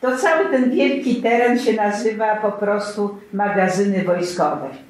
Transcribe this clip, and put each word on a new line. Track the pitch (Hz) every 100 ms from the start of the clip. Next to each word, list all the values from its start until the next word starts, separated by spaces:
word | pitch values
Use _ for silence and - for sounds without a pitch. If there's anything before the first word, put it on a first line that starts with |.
to | 254 254
cały | - 320 392
ten | 262 247
wielki | - 285 - 262 233
teren | 226 240 240 240
się | 233
nazywa | 214 208 208 226 214 220 214
po | 214
prostu | 202 202 208 202 - 202 - -
magazyny | 196 202 190 185 185 202 190
wojskowe. | 180 175 175 - 151 147 131 - -